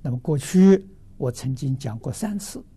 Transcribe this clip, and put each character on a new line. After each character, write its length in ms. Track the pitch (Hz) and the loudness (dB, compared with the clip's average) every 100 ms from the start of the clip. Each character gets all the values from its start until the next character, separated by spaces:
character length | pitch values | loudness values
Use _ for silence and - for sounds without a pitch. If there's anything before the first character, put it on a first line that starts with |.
那 100 | 139 | -6
么 60 | 123 | -6
过 180 | - 147 | -4 -4
去 500 | - 185 190 190 - - - - | 2 6 8 6 2 -20 -20 -8
我 140 | 131 | -8
曾 240 | - 131 131 | -6 -8 -6
经 220 | 139 135 | -4 -6
讲 220 | - 113 | -8 -10
过 140 | 131 | -10
三 260 | - 214 202 | -8 -8 -8
次 200 | - - - | -10 -16 -18